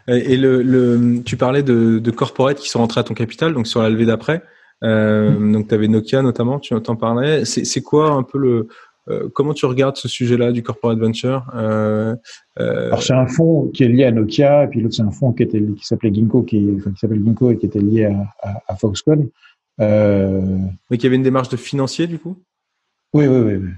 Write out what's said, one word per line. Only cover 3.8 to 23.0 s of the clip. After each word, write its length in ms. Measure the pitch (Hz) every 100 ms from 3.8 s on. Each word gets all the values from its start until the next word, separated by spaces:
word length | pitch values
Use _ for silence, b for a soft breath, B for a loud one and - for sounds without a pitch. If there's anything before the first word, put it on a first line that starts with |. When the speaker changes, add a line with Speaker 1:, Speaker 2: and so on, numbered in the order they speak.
Speaker 1:
la 80 | 110
levée 160 | 110 113
d'après. 360 | 110 - 165 b b b b
Euh, 460 | 113 110 107 107 107
Speaker 2:
Mm. 220 | 104 107
Speaker 1:
donc 160 | 107 107
t'avais 200 | 110 107
Nokia 340 | 110 110 135
notamment, 380 | 135 120 120 139
tu 200 | - 113
t'en 140 | 113
parlais. 500 | 110 113 120 143 151
C'est, 200 | - 123
c'est 160 | - 143
quoi 300 | - 147 156
un 120 | 143
peu 160 | 123 139
le, 300 | 131 117 110 B B B -
euh, 200 | 107 -
comment 220 | - 143
tu 120 | 147 135
regardes 300 | 127 135 135
ce 100 | 123
sujet-là 460 | - 120 120 120
du 100 | 120
corporate 360 | 117 117 120 113
venture ? 520 | 113 113 127 131 127
Euh, 600 | 120 110 107 107 107 110 120 B B B -
euh, 260 | - 113 117
Speaker 2:
Alors 140 | 113
c'est 120 | -
un 120 | 131 127
fonds 420 | - 165 160 -
qui 120 | -
est 40 | 123
lié 160 | 123
à 80 | 131
Nokia, 520 | 113 107 - 143 147
et 40 | 143
puis 120 | 120
l'autre 140 | 110
c'est 80 | 120
un 80 | 107
fonds 220 | - 113
qui 100 | 120
était, 200 | 117 107
qui 240 | 107 104 -
s'appelait 260 | 113 113
Ginkgo, 300 | 101 113 127
qui, 340 | 117 107 101 98
enfin, 140 | 101
qui 60 | 95
s'appelle 260 | 110 110
Ginkgo 260 | 107 107 127
et 60 | 113
qui 100 | 95
était 140 | 107
lié 240 | 104 110
à, 220 | 107 101 101 -
à, 200 | 101 101 -
à 80 | 95
Foxconn. 520 | 110 95 - 151 131 b b b _ -
Euh, 800 | 107 107 104 101 98 95 95 95 95 92 -
Speaker 1:
Mais 100 | 120
qui 80 | 127
avait 80 | 127
une 80 |
démarche 240 | 131 131 123
de 80 | 120
financier 500 | - 143 131 - 170
du 140 | 160
coup ? 160 | 170 185 _ _ _ _ _ _